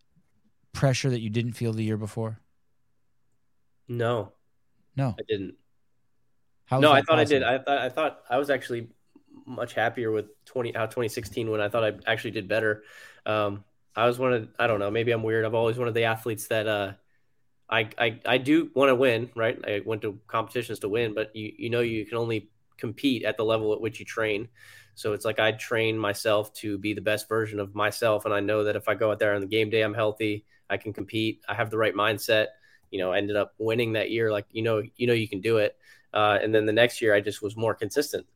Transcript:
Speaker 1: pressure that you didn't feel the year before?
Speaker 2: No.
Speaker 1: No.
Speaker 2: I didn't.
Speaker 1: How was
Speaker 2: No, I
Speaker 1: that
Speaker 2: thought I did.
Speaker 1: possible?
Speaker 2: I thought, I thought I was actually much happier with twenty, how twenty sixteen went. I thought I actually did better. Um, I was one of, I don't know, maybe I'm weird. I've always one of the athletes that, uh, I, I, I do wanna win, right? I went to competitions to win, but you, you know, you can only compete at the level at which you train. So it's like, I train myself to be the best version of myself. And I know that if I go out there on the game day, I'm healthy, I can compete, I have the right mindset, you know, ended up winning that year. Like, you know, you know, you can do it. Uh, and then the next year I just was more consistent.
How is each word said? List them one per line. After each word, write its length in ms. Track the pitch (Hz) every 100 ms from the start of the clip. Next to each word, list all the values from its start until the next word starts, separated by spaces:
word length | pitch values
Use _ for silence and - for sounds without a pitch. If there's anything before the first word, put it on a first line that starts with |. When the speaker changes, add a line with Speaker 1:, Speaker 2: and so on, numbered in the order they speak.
| _ _ _ _ _ _ _
Speaker 1:
pressure 360 | - 139 127 139
that 120 | 123
you 100 | 113
didn't 220 | 113 120
feel 180 | 110 117
the 100 | 110
year 140 | 110 107
before? 420 | 104 - 110 110 _ _ _ _ _ _ _ _ _ _ _ _ _ _ -
Speaker 2:
No. 440 | 120 117 120 98 _ _ _ _ _ _ 135
Speaker 1:
No. 180 | 135 -
Speaker 2:
I 40 | 110
didn't. 260 | 104 95 - _ _ _ _ _ _ _ _ _ _ _
Speaker 1:
How 100 | 131
was 40 |
Speaker 2:
No, 100 | 147
I 80 | 139
Speaker 1:
that 60 | 151
Speaker 2:
thought 120 | 156
I 60 |
did. 180 | 147 139
Speaker 1:
possible? 180 | 120 131
Speaker 2:
I 40 |
thought, 140 | 135 139
I 100 | 127
thought 320 | 160 151 - -
I 80 | 127
was 120 | 143
actually 380 | 131 - 120 117 _ _ - _ - -
much 280 | 120 117
happier 360 | - 113 113 113
with 160 | 107 104 -
twenty, 280 | - 131 117
how 140 | 113 110
twenty 220 | - 113
sixteen 420 | - 107 - 113
went. 120 | 107
I 60 | 104
thought 160 | 117
I 80 | 110 104 -
actually 260 | 113 120
did 160 | 107 92
better. 340 | 107 110 107 - - - -
Um, 400 | - 107 104 101 - _ _
I 120 | - 120
was 120 | 120
one 140 | 131
of, 140 | 123 110 -
I 80 | 117
don't 120 | 104
know, 120 | 101
maybe 220 | 110 117
I'm 100 | 117
weird. 240 | 110 113 110
I've 80 |
always 240 | 113 113 117
one 100 | 120
of 60 |
the 100 | 113
athletes 440 | 113 113 120 107 -
that, 180 | 110 107
uh, 260 | 104 98 101 _ _ _ _ _ _ -
I, 180 | 113 113 -
I, 240 | 117 110 107
I 100 | 127
do 340 | 131 160 160
wanna 200 | 127 139
win, 360 | 127 135 113 120
right? 240 | 117 113 - -
I 140 | 104 107
went 160 | 110
to 180 | 110 98 -
competitions 540 | 113 107 123 117 104
to 80 | 104
win, 240 | 110 117
but 200 | 104 110
you, 160 | 110 107 -
you 140 | 117
know, 100 | 117
you 240 | 117 113
can 140 | 101 117
only 320 | 117 110 - _ _ -
compete 480 | 120 113 139 120
at 140 | 107 110
the 60 |
level 280 | 110 113 107
at 80 | 107
which 180 | 113 113
you 60 |
train. 440 | 107 - 107 104 117 - - - - -
So 180 | 110
it's 100 | 104
like, 140 | 113 107
I 140 | 110
train 440 | 110 - 113 113 110
myself 560 | 104 - 113 104 104 -
to 200 | 107 101
be 160 | 104
the 80 | 104
best 260 | 95 107 -
version 320 | 110 107 104
of 160 | 98
myself. 520 | 104 104 - 117 107 110
And 80 |
I 60 | 101
know 240 | 101 107
that 120 | 104 104
if 100 | 107
I 80 |
go 180 | 104 110
out 60 | 104
there 160 | 107
on 60 | 101
the 60 | 98
game 240 | 110 107
day, 100 | 110
I'm 140 | 107
healthy, 500 | 110 107 107 110 104 - _ _
I 80 | 101
can 160 | 110
compete, 480 | - 98 110 110 - -
I 60 |
have 160 | 104 110
the 80 | 110
right 160 | 107
mindset, 540 | 95 107 104 - 107 - - _ _ _
you 80 | 98
know, 140 | 90
ended 240 | 92 101 104
up 180 | 98 -
winning 380 | 110 117 117
that 160 | 110 98
year. 200 | 113 113
Like, 140 | 104 -
you 100 | 113
know, 220 | 113 110 107 -
you 100 | 120
know, 80 |
you 120 | 117 107
can 140 | 98
do 160 | 110 113
it. 180 | 104 - - - _
Uh, 260 | 104 104 104
and 120 | 107
then 120 | 110 107
the 60 |
next 280 | 107 120 -
year 140 | 110
I 80 | 104
just 180 | 104 -
was 160 | 104 110
more 180 | 113
consistent. 520 | 104 104 143 147 95 -